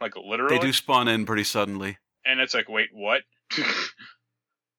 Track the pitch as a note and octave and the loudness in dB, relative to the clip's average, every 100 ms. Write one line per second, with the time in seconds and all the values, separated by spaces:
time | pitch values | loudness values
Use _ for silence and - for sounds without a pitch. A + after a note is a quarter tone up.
0 | A2+ F#2 F#2+ A2+ C3+ D#3 C3+ B2+ - C3 | -10 -10 -6 -2 2 2 2 0 2 4
1 | A#2+ A2+ G#2+ G#2+ G2+ G#2+ G2+ G2 G2 G2 | 4 2 2 0 0 0 0 -2 -6 -8
2 | _ _ B2+ C3 C3 A#2+ A2 A2 A2 G#2+ | _ _ -2 0 0 -2 -2 -2 -2 -4
3 | G2+ C3+ - _ _ - - - - - | -2 -2 -2 _ _ -4 -2 -2 -6 -12
4 | - - _ _ _ _ _ | -20 -20 _ _ _ _ _